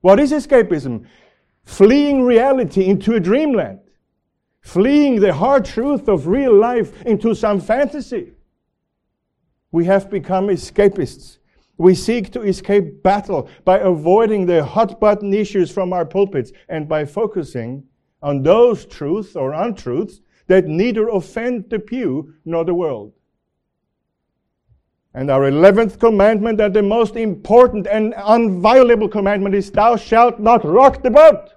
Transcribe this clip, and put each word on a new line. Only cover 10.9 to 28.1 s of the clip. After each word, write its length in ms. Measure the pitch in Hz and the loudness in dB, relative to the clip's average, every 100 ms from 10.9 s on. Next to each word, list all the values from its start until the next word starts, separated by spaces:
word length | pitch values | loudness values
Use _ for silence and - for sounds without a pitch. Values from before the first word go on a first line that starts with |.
| 190 127 - - _ _ _ _ - | 0 -10 -10 -20 _ _ _ _ 2
We 180 | 175 185 | 2 2
seek 360 | - 233 196 | -2 -4 -6
to 100 | 247 | -6
escape 600 | 208 185 - 202 165 - | -6 -6 -2 -2 -2 -4
battle 440 | 185 202 196 170 - _ | -2 -2 -4 -8 -8 _
by 160 | - 190 | 0 2
avoiding 680 | 190 165 156 202 226 214 180 | 0 -2 2 2 2 0 0
the 200 | 170 139 | 0 -2
hot 340 | 202 226 - | -2 -2 0
button 340 | 214 208 202 | 0 0 -2
issues 380 | 202 208 196 170 | -4 -2 -2 -4
from 220 | - 180 | -4 -4
our 120 | 180 165 | -4 -4
pulpits 460 | 190 196 151 113 _ _ | -2 -2 -4 -8 _ _
and 220 | 160 151 | -12 -6
by 160 | 156 147 | -6 -6
focusing 800 | - 214 196 143 123 117 135 135 _ _ _ | -6 -6 -6 -10 -12 -12 -14 _ _ _ _
on 220 | 143 143 | -6 -2
those 420 | 139 214 240 208 - | 2 4 4 0 -10
truths 500 | - 143 196 202 - | -12 -6 -6 -8 -8
or 180 | 131 | -8
untruths 680 | 156 220 202 127 127 208 - _ _ - | -6 -6 -8 -8 -8 -8 -12 _ _ 0
that 180 | 190 160 | 0 0
neither 420 | 160 233 220 220 | -4 -2 -2 -2
offend 640 | 208 - 233 240 240 185 | -4 -6 -8 -8 -8 -8
the 100 | 220 | -10
pew 540 | 214 254 202 135 151 _ | -8 -6 -6 -6 -10 _
nor 220 | 160 170 165 | -8 -6 -4
the 80 | |
world. 400 | 175 165 120 107 _ _ _ _ _ _ _ _ _ _ _ _ _ _ _ _ _ _ _ _ | -4 -4 -8 -14 _ _ _ _ _ _ _ _ _ _ _ _ _ _ _ _ _ _ _ _
And 180 | 123 135 | -10 -2
our 160 | 135 139 | 0 0
eleventh 520 | 143 185 202 226 - | 4 4 4 -2 0
commandment, 600 | 233 214 202 220 226 220 | 0 4 2 2 -4 -2
and 140 | 208 | 0
the 100 | 202 | 0
most 320 | 202 226 226 226 | 0 0 -2 -4
important 720 | 220 175 - 233 247 214 196 | -6 -8 2 4 4 2 -4
and 260 | 214 214 | -2 -2